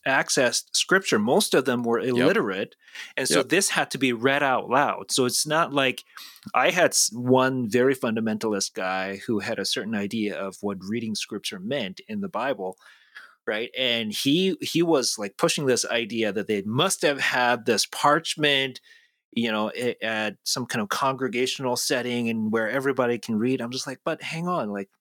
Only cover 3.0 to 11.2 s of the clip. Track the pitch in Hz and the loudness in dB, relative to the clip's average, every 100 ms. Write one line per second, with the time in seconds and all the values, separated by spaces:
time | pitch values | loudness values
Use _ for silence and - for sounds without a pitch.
3 | - - 135 - - 175 202 165 139 135 | -10 -4 0 2 2 2 2 0 -2 0
4 | 131 117 131 143 139 120 - 127 127 95 | 0 2 2 2 2 0 2 2 2 0
5 | 95 - 123 - 151 156 139 143 131 123 | -2 0 2 0 0 0 0 2 0 0
6 | - - - - - 123 151 175 170 - | -10 -18 -20 -20 -2 2 2 4 4 4
7 | - 117 123 127 131 131 113 120 131 131 | 0 0 4 6 4 2 2 4 4 2
8 | 123 113 110 107 113 98 - - 92 95 | 0 0 -2 0 0 -2 -2 -4 -2 -2
9 | 95 101 - 104 113 107 98 131 104 107 | -4 -6 -2 -2 -2 -4 -4 -4 -4 -4
10 | 101 113 101 76 - - 101 95 95 113 | -4 -2 -4 -4 -8 -6 -8 -6 -6 -6
11 | 113 104 | -4 -6